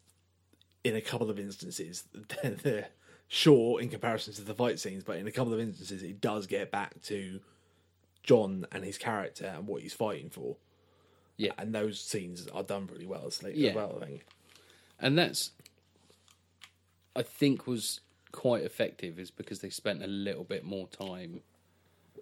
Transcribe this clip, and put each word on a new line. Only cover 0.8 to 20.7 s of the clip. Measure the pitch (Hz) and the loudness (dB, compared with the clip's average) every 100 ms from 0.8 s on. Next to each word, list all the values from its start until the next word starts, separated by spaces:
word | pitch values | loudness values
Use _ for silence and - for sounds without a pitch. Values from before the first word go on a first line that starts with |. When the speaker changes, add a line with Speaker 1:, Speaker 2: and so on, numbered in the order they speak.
Speaker 1:
in | 120 110 | 0 0
a | |
couple | 107 117 110 | -2 -2 0
of | 101 | -2
instances, | 98 95 92 - 82 87 - | -4 -8 -10 -8 -8 -10 -14
<laughs> | |
the, | - 107 - 131 | -16 -12 -4 -4
the, | 98 147 107 101 - - - - | -2 0 -2 -4 -14 -20 -20 -4
sure, | - 165 139 117 120 | 6 10 10 10 2
in | 123 | 0
comparison | 104 120 110 - | -2 0 0 -2
to | 104 | -10
the | 101 | -6
fight | 110 120 92 | 2 2 2
scenes, | 104 95 92 | -2 -6 -6
but | 87 | -6
in | 101 | -4
a | |
couple | 107 123 | 0 0
of | 113 | 0
instances, | 113 92 90 98 | -2 -6 -8 -8
it | 92 101 | -8 -2
does | 117 107 95 | 0 0 0
get | 98 95 | -2 0
back | 101 98 - | -2 -4 -8
to | - 101 95 95 - _ _ _ _ _ _ _ | -6 -6 -6 -10 -14 _ _ _ _ _ _ _
John | - 120 101 95 90 | 8 8 8 0 -4
and | 95 | -6
his | 95 98 | -6 -4
character | - 110 90 - 101 82 | -2 -2 -2 -6 -8 -6
and | 101 | -6
what | 95 | -6
he's | 90 | -6
fighting | - 107 85 156 | -2 -2 -2 -8
for. | - 62 - _ _ _ _ _ _ _ - | -8 -8 -8 _ _ _ _ _ _ _ -4
Speaker 2:
Yeah. | 104 - | -2 -2
Speaker 1:
And | 104 110 | -4 0
those | 107 98 | 0 -2
scenes | - 110 90 87 - | -4 -4 -4 -10 -8
are | - | -6
done | 95 101 95 | -4 -4 -4
really | - 175 | -8 -8
well | 95 - | -6 -6
as, | - | -6
as | 98 - | -4 4
Speaker 2:
Yeah. | 131 107 | 4 4
Speaker 1:
well, | 104 - | -2 -4
I | - | -8
think. | 69 - - - - - - - - | -10 -14 -20 -20 -20 -20 -20 -20 0
Speaker 2:
And | 131 147 | 4 6
that's, | 170 - - - - _ _ _ _ _ _ - _ _ - _ _ _ _ - | 4 2 -4 -6 -20 _ _ _ _ _ _ -20 _ _ -20 _ _ _ _ -4
I | |
think, | 120 - 147 127 - | -4 4 4 4 0
was | 120 - - _ _ - | -2 -2 -6 _ _ -16
quite | - 127 95 | 0 2 4
effective, | 71 - 110 - 90 85 | 2 0 0 -2 -10 -8
is | 92 | -12
because | - - 98 | -10 -10 -8
they | 98 | -8
spent | - 107 95 | -4 -2 -2
a | 98 | -2
little | 98 101 85 | -2 -2 -4
bit | 90 98 | -4 -6
more | 82 | -4